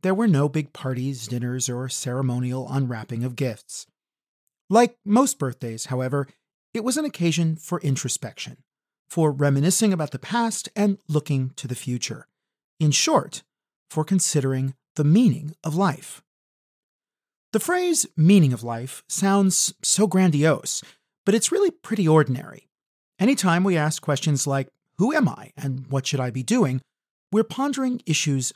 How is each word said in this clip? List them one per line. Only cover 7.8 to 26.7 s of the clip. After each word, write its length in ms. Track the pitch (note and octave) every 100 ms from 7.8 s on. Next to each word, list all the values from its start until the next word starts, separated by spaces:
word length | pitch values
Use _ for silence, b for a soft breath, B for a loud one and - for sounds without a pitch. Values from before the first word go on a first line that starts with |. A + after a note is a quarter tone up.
introspection, 760 | D3 C3 B2 - A2+ - - B2 _ _ _ _ _
for 220 | - D#3+
reminiscing 640 | C#3 C#3+ C#3 D3+ F#3 A3
about 180 | F#3 D3+
the 80 | C3
past 500 | - A3+ A#3 A3 -
and 240 | - G#3 G3 _
looking 440 | D3+ C#3+ C#3 C3 -
to 120 | B2
the 80 | A#2
future. 500 | - A#2+ - - - _ _ _ _ _
In 100 | D#3
short, 540 | C#3 - D4 - - _ _ _ _ _
for 160 | -
considering 720 | D#3 F#3+ - D3+ C3+ C3 C3+ C3+ _ -
the 80 |
meaning 500 | D3 F3+ A#3+ B2 D3 D#3+
of 140 | - D#3
life. 460 | G3 D#3 - - _ _ _ _ _ _ _ _ _ _ _ _ _
The 80 | A3
phrase 460 | - F4+ F4+ E4 - -
meaning 360 | D#3 G3+ D3
of 120 | B2
life 400 | A#2 A#2 B2+ - _
sounds 680 | - G3 G3 G3 F3+ - -
so 280 | - - G#3
grandiose, 760 | F#3 F#3 D3 D#3 C#3+ - - B B _ _
but 120 | - G#3+
it's 160 | -
really 180 | F4+ G4
pretty 380 | - - G#3+ E3
ordinary. 600 | D#3 D3 B2 - - _ _ _ _ _ _
Anytime 420 | G3+ C#4+ A3+ E3+
we 140 | F#3+ F3
ask 260 | D3+ -
questions 420 | - C#3+ - C#3+
like, 240 | - C3+ C3 _ _ _
"Who 140 | G#3
am 160 | D#4 G#3
I 240 | - - -
and 300 | C3+ C3 C3
what 180 | C#3
should 140 | C3 C#3
I 100 | B2+
be 120 | A#2
doing?" 380 | B2 B3 E3